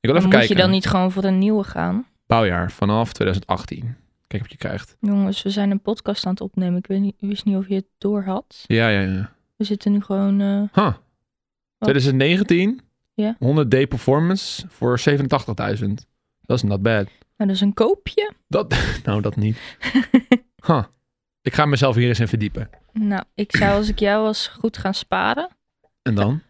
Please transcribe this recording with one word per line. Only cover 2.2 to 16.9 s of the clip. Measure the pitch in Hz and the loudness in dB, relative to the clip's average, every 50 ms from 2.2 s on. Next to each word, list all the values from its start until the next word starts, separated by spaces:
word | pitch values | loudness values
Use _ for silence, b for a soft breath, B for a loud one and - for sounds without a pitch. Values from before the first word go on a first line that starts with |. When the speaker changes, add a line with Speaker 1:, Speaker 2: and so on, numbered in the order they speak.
| _ | _
Speaker 1:
Bouwjaar, | _ - 113 113 98 90 87 87 90 - | _ 2 2 4 2 2 0 -2 -4 -4
vanaf | - 101 101 104 110 117 107 - | -2 -2 0 0 0 -2 -4 -2
tweeduizend | - 104 98 95 98 - - | -2 0 0 0 -2 -2 -4
achttien. | 92 87 - - - - 123 117 123 _ _ _ _ _ _ | -4 -4 -4 -10 -12 -10 -10 -10 -10 _ _ _ _ _ _
Kijk | _ - 101 - | _ -8 -8 -8
wat | - - | -10 -14
je | - | -12
krijgt. | - - - - - - _ _ | -10 -8 -8 -8 -12 -14 _ _
Speaker 2:
Jongens, | - 202 202 202 196 190 196 - - | -2 0 0 2 0 0 -2 -4 -4
we | 196 | -4
zijn | 196 208 202 202 | -2 -2 0 0
een | 196 202 | -2 -2
podcast | _ - 226 - - - 208 - - | _ -4 -6 -4 -4 -6 -6 -4 -4
aan | 185 185 | -4 -4
het | - | -4
opnemen. | - 190 _ - 185 180 175 180 | -6 -8 _ -4 -2 -2 -2 -2
Ik | 185 | -2
weet | - 196 196 | -2 -2 -2
niet, | 196 196 - _ | -2 -2 -4 _
wist | - 196 202 196 - | -8 -8 -8 -4 -2
niet | 208 196 | -2 -2
of | 190 190 190 | -2 -2 -2
je | 202 | -4
het | 190 190 _ _ _ | -4 -4 _ _ _
door | - 196 208 208 190 | -4 -4 -2 -2 -4
had. | 190 185 190 - _ - - - | -4 -6 -6 -6 _ -20 -20 -6
Speaker 1:
Ja, | - 113 113 117 113 | -2 0 2 2 2
ja, | 107 98 | 2 2
ja. | 98 95 95 95 101 - _ _ _ _ _ | 0 0 -2 -4 -4 -8 _ _ _ _ _
Speaker 2:
We | _ 214 | _ -6
zitten | 202 208 202 - 208 202 | -6 -4 -4 -2 0 0
nu | 202 202 | 0 0
gewoon, | - 202 196 196 196 196 202 | -2 -2 -2 0 0 0 0
eh, | 202 | 0
Speaker 1:
Huh. | 196 196 202 208 202 _ - 214 | 0 0 -2 -2 0 _ 2 2
Speaker 2:
wat? | 170 92 - _ _ _ _ _ _ _ _ _ _ _ _ _ _ _ _ | 2 0 -2 _ _ _ _ _ _ _ _ _ _ _ _ _ _ _ _
Speaker 1:
Tweeduizend | 110 113 139 139 127 139 131 | 0 2 2 4 4 4 4
negentien. | 131 135 147 170 185 208 - 175 175 185 202 254 262 _ _ _ _ _ _ _ | 4 4 4 4 2 2 2 2 2 4 0 -2 -4 _ _ _ _ _ _ _
Speaker 2:
Ja. | - 208 214 233 _ | -4 -4 -4 -4 _
Speaker 1:
Honderd | 127 123 143 156 147 117 | 0 0 2 2 2 4
D | 101 131 143 139 | 4 2 2 0
Performance | - 117 - - 135 147 165 170 190 196 - - - - - - | -2 -4 0 2 2 2 2 0 0 -2 -4 -8 -10 -12 -14 -16
voor | _ - - 123 123 120 | _ -4 -2 0 0 2
zevenentachtigduizend. | - - 143 139 139 131 151 139 - - 110 - - 101 101 104 107 101 101 - - _ _ _ _ _ _ _ _ | 2 2 2 2 2 0 0 -2 -2 -4 -8 -6 -4 -4 -4 -4 -4 -4 -4 -6 -10 _ _ _ _ _ _ _ _
Dat | _ 120 | _ -2
is | 123 - | 0 0
not | 107 101 98 98 | 0 -2 0 0
bad. | 117 | 2